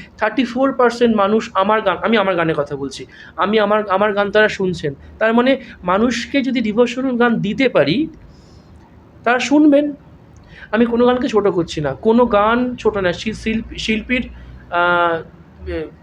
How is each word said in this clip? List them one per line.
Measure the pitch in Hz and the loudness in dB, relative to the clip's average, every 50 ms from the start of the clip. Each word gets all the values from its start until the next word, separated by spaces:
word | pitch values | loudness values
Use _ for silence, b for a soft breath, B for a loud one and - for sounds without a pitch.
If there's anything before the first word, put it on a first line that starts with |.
| B B B - | B B B -4
থার্টি | 214 214 214 277 240 | -4 -2 0 -2 -2
ফোর | 233 233 254 269 269 262 | -2 0 0 0 0 2
পার্সেন্ট | 262 247 233 233 240 240 233 220 | 2 2 2 2 2 2 2 4
মানুষ | 208 196 196 214 220 220 - - | 2 2 2 2 0 0 -2 -2
আমার | 190 190 208 214 220 | 0 0 2 2 2
গান, | 202 190 175 170 | 2 0 -2 0
আমি | - 208 226 214 | 0 0 2 2
আমার | 190 190 185 | 2 0 0
গানের | 170 165 160 156 | 0 0 0 0
কথা | 151 143 - 147 | -2 -4 -4 -6
বলছি, | 135 139 135 - - 127 B B B B B B | -8 -8 -10 -10 -12 -16 B B B B B B
আমি | 160 180 196 214 220 | -4 -2 0 0 0
আমার, | 208 202 208 214 208 196 | 2 2 0 0 0 -2
আমার | 185 190 208 214 196 | 0 0 0 0 0
গান | 202 202 202 | -2 -2 0
তারা | 202 214 214 202 | 2 2 2 2
শুনছেন। | - - 190 185 175 165 - 147 139 B B B B - | 0 -2 -4 -4 -4 -4 -6 -6 -8 B B B B -2
তার | 220 226 226 | 0 2 2
মানে | 233 247 269 269 B B B B B 185 | 2 2 2 0 B B B B B -2
মানুষকে | 180 180 202 226 262 233 - - - - 277 | -2 0 2 2 0 0 -4 -6 -4 -2 -2
যদি | 233 269 240 262 | -2 0 -2 -2
ডিভোশনাল | 208 214 196 233 240 240 240 254 262 269 247 226 | -2 0 2 2 2 2 0 -2 -4 -2 0 2
গান | 240 240 226 | 2 2 2
দিতে | 180 160 202 214 - 269 247 | 0 -2 -2 -2 0 0 2
পারি, | - 175 139 139 180 269 320 320 - - - B B B B B B B B B B B B B B - - - - - - | 4 2 2 2 2 0 -2 -4 -8 -14 -20 B B B B B B B B B B B B B B -20 -20 -20 -20 -6 -2
তারা | 233 247 247 | -2 0 0
শুনবেন। | 247 - 285 302 302 302 277 285 294 294 277 - - - - - - - - - B B B B B B | 0 2 4 4 6 6 6 4 2 0 -4 -10 -16 -20 -20 -20 -20 -20 -20 -20 B B B B B B
আমি | 214 226 240 | 0 0 0
কোনো | 233 233 233 247 | 2 2 2 2
গানকে | 247 247 247 233 - | 2 2 0 -2 0
ছোট | 214 208 196 196 | 0 2 2 2
করছি | 180 175 165 - - 160 | 0 0 -2 -4 -4 -6
না, | 147 135 131 | -4 -4 -6
কোনো | - - 220 226 240 247 | -2 0 2 4 4 4
গান | - 202 202 208 220 240 247 247 247 247 | 4 4 2 2 2 2 0 -2 -4 -6
ছোট | - - 214 202 202 | -2 -2 -2 -2 0
না। | 190 175 175 | -2 -2 -2
শি-, | - - 214 208 | -4 -6 -8 -8
শিল্প-, | - - 226 220 226 226 - - - | -6 -6 -4 -4 -4 -6 -8 -10 -8
শিল্পীর, | - - 220 214 214 - 247 254 - - B B B B B B B - | -4 -4 -4 -4 -2 -4 -4 -4 -4 -6 B B B B B B B -6
আহ, | 180 175 175 175 175 175 175 170 165 160 156 - - - - - - - - 180 | -2 0 0 2 2 2 2 0 0 -2 -6 -12 -18 -20 -20 -20 -20 -16 -12 -10
এ, | 175 165 156 - - - | -8 -8 -8 -10 -14 -20